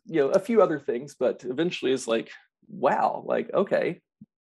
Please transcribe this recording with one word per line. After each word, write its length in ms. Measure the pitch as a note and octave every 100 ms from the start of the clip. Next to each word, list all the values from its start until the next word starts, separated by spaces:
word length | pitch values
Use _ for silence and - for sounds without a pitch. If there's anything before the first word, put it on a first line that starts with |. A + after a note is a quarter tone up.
| -
you 140 | D#3+
know, 80 | C3+
a 100 | F#3+
few 240 | - A3+
other 160 | F3+ D3+
things, 380 | - A#2+ C#3+ -
but 260 | A#2+ -
eventually 480 | - C3 E3+ E3+ C3
it's 140 | C3 A#2
like, 240 | A2+ - - _ _ _
wow, 560 | - C3 G#3+ - - -
like, 260 | A#2 A#2
okay, 480 | - G3 - - F3+ _ _ - _